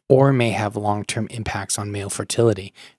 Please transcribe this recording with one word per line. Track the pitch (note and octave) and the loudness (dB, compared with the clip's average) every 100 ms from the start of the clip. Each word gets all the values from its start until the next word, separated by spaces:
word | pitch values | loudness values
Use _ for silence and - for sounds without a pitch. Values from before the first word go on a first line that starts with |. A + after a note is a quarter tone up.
| - | 2
or | C3 C#3 | 6 6
may | C3 A#2 | 4 0
have | G#2 G#2 G#2 | 0 -4 -4
long-term | G#2 G#2 G2+ A2+ G#2+ | -2 -2 -4 -6 -6
impacts | A#2 G#2 G2+ F#2+ - | -6 -6 -8 -6 -6
on | G#2 | -6
male | G2+ G2 | -8 -8
fertility. | - G2+ - A#2 G2 G2 _ - | -8 -4 2 2 2 -6 _ -20